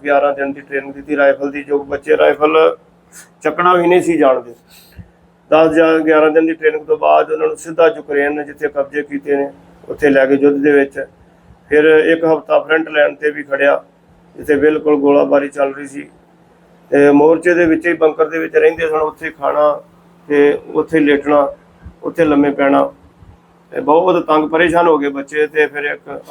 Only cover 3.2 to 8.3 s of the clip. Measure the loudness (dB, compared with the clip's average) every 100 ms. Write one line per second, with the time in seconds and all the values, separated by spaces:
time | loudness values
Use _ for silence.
3.2 | -20 _ -6 0 2 2 4 2 2 2
4.2 | 2 2 -4 -20 _ -20 _ -20 -20 _
5.2 | _ _ 0 2 2 2 2 2 2 2
6.2 | 4 2 0 -2 -2 -2 -4 -2 2 2
7.2 | 0 -2 -4 -6 -8 0 0 0 -6 -2
8.2 | -2